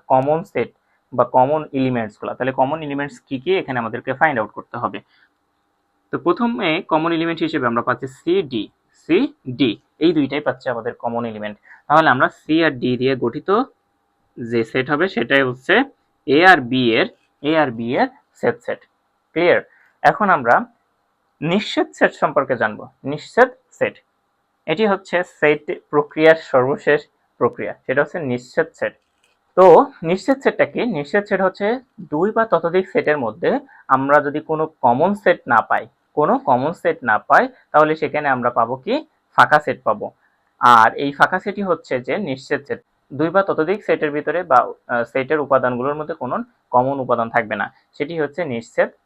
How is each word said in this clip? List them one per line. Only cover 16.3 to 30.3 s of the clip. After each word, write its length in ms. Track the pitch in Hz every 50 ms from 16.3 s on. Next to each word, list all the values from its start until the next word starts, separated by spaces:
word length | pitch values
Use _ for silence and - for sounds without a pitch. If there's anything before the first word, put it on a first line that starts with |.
| 135 156 175
আর 160 | 190 180 147
বি 320 | 123 117 127 131 123 113 110
এর, 140 | 131 - - - _ _ _ _ _
এ 160 | 143 151 165 156
আর 140 | 147 131
বি 260 | 113 117 113 117 131 185
এর 100 | 262 - - _ _ _ _
সেট 220 | _ - - - -
সেট। 180 | _ - 107 - _ _ _ _ _ _ _ _ _ _
ক্লিয়ার? 300 | - 160 175 170 123 101 - _ _ _ _ _ _ _
এখন 280 | - 147 160 - 214 190
আমরা 360 | 175 147 117 117 131 190 240 - _ _ _ _ _ _ _ _ _ _ _ _ _ -
নিঃসেধ 460 | 143 165 175 208 - - - 302 - -
সেট 200 | - - 294 - -
সম্পর্কে 420 | - 185 160 - 147 135 131 127 113
জানবো। 300 | 113 107 107 - 131 - _ _ -
নিঃসেধ 460 | 135 147 151 - - - 220 254 262 - _ _ _
সেট, 240 | _ - 127 104 - _ _ _ _ _ _ _ _ _ _ _ _ _ _
এটি 200 | 156 160 160 220
হচ্ছে 380 | 202 196 190 - - 180 175 175
সেট 400 | - _ _ 160 151 151 151 - - 170 - _ _
প্রক্রিয়ার 460 | 147 147 147 - - 156 156 160 160
সর্বশেষ 680 | 160 - - - 127 127 135 143 - - 151 147 151 - _ _ _ _ _ _ -
প্রক্রিয়া, 360 | 131 117 - - 107 98 - - _
সেটা 160 | - 131 139
হচ্ছে 180 | 151 - - 180
নিঃসেধ 480 | 151 127 123 120 - - - 170 160 160 -
সেট। 200 | - - 107 - _ _ _ _ _ _ _ _ _ _ _ -
তো 300 | 180 190 180 160 208 277 277 - - 170
নিঃসেধ 340 | 160 185 185 - 277